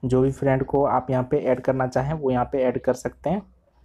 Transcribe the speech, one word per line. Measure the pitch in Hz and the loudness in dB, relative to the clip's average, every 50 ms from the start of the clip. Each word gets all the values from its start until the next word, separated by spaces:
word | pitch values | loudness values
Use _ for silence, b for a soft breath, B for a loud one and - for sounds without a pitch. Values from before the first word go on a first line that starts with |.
| - | -2
जो | 127 127 127 131 | 2 2 4 4
भी | 135 135 | 2 0
friend | - - 139 131 131 135 | 0 0 0 2 2 0
को | - - 143 143 | 0 0 2 2
आप | 135 107 131 131 - | 2 2 0 0 0
यहाँ | 135 127 123 | -2 -2 0
पे | 123 - 147 | 0 -2 0
ऐड | - 123 127 123 | 2 0 0 0
करना | - - 131 131 131 | 0 -2 0 0 0
चाहें | 127 127 131 123 139 160 | -2 0 -2 -2 -2 -4
वो | 160 147 131 | -2 0 0
यहाँ | 127 123 123 | 0 0 0
पे | - - 139 127 | 0 0 0 0
ऐड | 127 120 127 | 0 0 0
कर | - - - | 0 -2 -2
सकते | - - 123 - _ - 143 | -2 -2 -10 -10 _ -4 -4
हैं। | 170 208 196 - _ _ _ _ _ _ _ | -4 -4 -4 -10 _ _ _ _ _ _ _